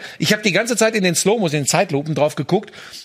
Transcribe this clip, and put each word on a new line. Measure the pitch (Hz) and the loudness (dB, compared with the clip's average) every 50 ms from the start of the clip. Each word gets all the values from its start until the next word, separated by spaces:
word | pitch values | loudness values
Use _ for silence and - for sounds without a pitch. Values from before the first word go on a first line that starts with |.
| - - - | -4 -10 -6
ich | - 165 - | -2 0 0
hab | 214 208 214 | 0 2 2
die | 202 160 | 0 0
ganze | 190 240 233 247 | 2 0 0 0
Zeit | 202 220 220 220 | 2 2 2 2
in | 214 185 | 2 0
den | 180 160 | 2 0
Slowmos, | - - 185 226 233 190 156 | 2 2 2 2 2 2 0
in | 143 151 131 | 0 0 0
den | |
Zeitlupen | - - 165 196 - 147 139 147 160 151 | 2 2 2 2 0 -2 -4 -2 -2 0
drauf | 135 143 151 - | 0 0 0 0
geguckt, | - 139 - 180 214 208 - - - - - - - - | -2 -2 0 0 0 0 -4 -12 -20 -20 -20 -20 -20 -18